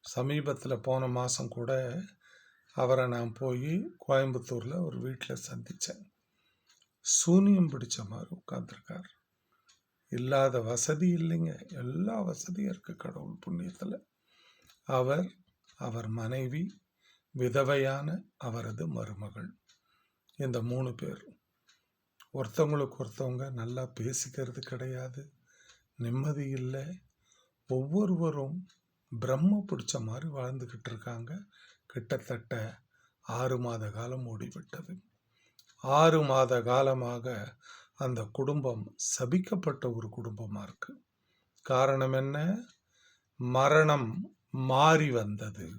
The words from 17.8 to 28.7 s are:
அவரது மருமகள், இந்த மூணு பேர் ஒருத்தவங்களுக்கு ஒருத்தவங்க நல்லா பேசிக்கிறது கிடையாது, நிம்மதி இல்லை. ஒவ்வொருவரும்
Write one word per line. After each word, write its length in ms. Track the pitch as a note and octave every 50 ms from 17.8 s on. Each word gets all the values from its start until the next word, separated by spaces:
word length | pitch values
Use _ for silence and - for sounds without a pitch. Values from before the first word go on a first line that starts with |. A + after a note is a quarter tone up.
| C3+ C3+ C3+ C#3 C#3+ D3+ E3 - - _ _
அவரது 520 | _ - B2 A2+ A#2 A2 A2+ G#2+ - E2 E2
மருமகள், 680 | C#2 A2 A2 G#2 G#2+ F#2 G#2 G2+ - - - - - _ _ _ _ _ _ _ _ _ _ _ _ _ _ _ _
இந்த 260 | - C#3 C3 A#2+ A#2+
மூணு 320 | A2+ A#2+ B2 C3 C3 B2+ A2
பேர் 420 | - - - - - - - - _ _ _ _ _ _ _ _ _ _ _ _ _ _ _ _ _ - _ -
ஒருத்தவங்களுக்கு 640 | C3+ C3 A2 - - D#3 D3 D3+ C#3+ C#3 C3+ - -
ஒருத்தவங்க 520 | C3 A2+ - - C3 B2+ B2 B2 C3+ C#3
நல்லா 420 | C3 A#2+ A2+ A#2 B2 B2+ C3 B2 - -
பேசிக்கிறது 580 | A2 B2 C3 - - B2+ - - C3 B2 B2 C3+
கிடையாது, 760 | B2 - C3 A#2+ B2+ C3 B2+ B2+ B2+ C3 B2 C#3 C#3 - _ _ _ _ _ _ _ _ - _ _ _ _
நிம்மதி 520 | - A#2+ A#2 A#2+ C3 C#3 D3+ C#3+ D3 C#3+ C3+
இல்லை. 540 | C3+ B2+ B2+ B2+ C3 C3+ C#3 D#3+ F3+ F#3 _ _ _ _ _ _ _ _ _ _ _ _ _
ஒவ்வொருவரும் 1000 | _ C3 B2+ C3 C#3+ D#3+ G3+ G#3+ F#3 F#3 E3 E3+ D#3+ D3+ C#3+ C3+ C#3 D#3 F3+ F#3 -